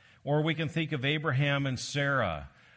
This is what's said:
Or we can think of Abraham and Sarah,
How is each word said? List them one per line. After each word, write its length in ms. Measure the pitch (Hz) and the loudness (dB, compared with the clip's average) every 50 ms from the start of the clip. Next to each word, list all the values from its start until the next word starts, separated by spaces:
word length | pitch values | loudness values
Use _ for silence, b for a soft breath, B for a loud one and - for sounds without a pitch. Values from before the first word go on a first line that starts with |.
| B B B B B | B B B B B
Or 200 | 135 147 151 151 | 0 0 2 2
we 120 | 165 156 | 2 0
can 140 | 156 165 147 | 0 -2 -2
think 240 | - 165 160 139 151 | -2 -2 -2 -2 -2
of 100 | 135 120 | -2 0
Abraham 600 | 139 151 156 147 160 131 131 147 143 143 139 139 | 0 0 0 0 0 2 2 2 2 2 2 0
and 120 | 135 127 110 | 0 -2 -4
Sarah, 680 | - - - 147 143 139 143 131 110 92 78 73 71 - B B B B B | -6 -4 -2 0 0 2 2 2 2 0 -2 -4 -8 -12 B B B B B